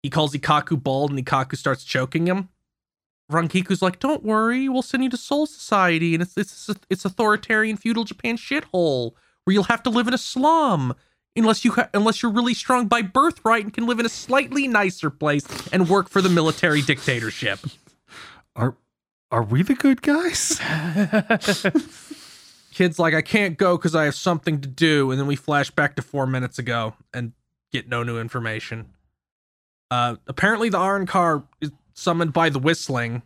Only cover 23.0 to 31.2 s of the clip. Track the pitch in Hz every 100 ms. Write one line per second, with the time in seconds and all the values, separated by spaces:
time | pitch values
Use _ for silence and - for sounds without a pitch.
23 | 165 156 - 220 202 156 190 175 170 160
24 | 151 - - 170 - 151 135 131 165 151
25 | 135 131 139 139 - 147 139 - 147 -
26 | - 143 131 131 123 - 123 117 110 110
27 | _ 127 117 - _ _ _ 127 120 120
28 | 120 117 113 127 113 110 - 113 110 _
29 | _ _ _ _ _ _ _ _ _ 123
30 | 120 117 - 131 190 220 226 190 185 196
31 | 180 190